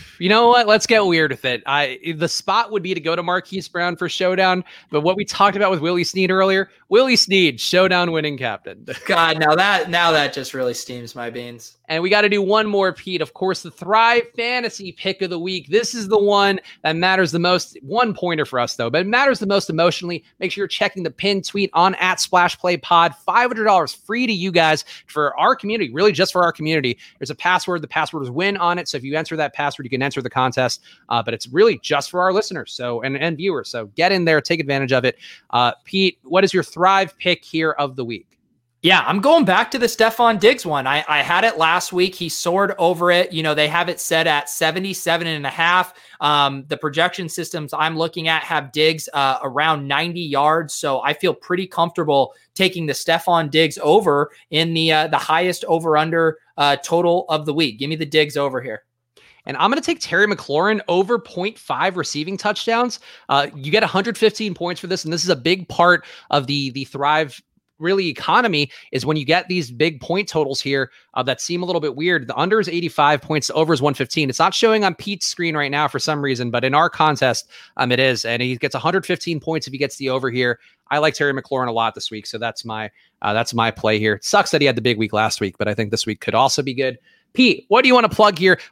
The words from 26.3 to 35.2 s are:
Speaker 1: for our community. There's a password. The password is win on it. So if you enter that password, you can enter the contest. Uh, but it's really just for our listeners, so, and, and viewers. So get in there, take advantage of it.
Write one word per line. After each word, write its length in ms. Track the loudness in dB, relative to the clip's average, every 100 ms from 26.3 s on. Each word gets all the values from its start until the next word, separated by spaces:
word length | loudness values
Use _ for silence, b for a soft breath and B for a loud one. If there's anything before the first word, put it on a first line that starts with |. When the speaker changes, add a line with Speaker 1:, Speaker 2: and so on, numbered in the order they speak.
Speaker 1:
for 100 | 2
our 100 | 0
community. 440 | 0 -2 0 0 -4 B -12
There's 120 | -12
a 40 |
password. 480 | -2 0 2 0 -6
The 60 | -4
password 340 | -4 -4 -4
is 80 | -6
win 260 | -2 -2 0
on 220 | -2 -2
it. 100 | -4
So 80 | -8
if 80 |
you 100 | -6
enter 220 | -6 -4 -4
that 160 | -4
password, 320 | -4 -4 -6
you 60 | -6
can 120 | -4
enter 200 | -2 -4
the 80 | -4
contest. 500 | 0 0 2 -2 -2 b b -4
Uh, 120 | -4
but 120 | -2
it's 140 | -6 -2
really 300 | 2 4 2
just 280 | -2 -2 -2
for 120 | -2
our 100 | 0
listeners, 400 | 0 -2 -8 -12
so, 300 | -8 -6 -6
and, 160 | -4 -4
and 180 | -4 -2
viewers. 320 | -4 -4 -6
So 180 | -10 -8 0
get 160 | 2
in 120 | 2
there, 160 | 2 2
take 200 | 2 -2
advantage 320 | -2 -2 0
of 120 | 2
it. 140 | 2 B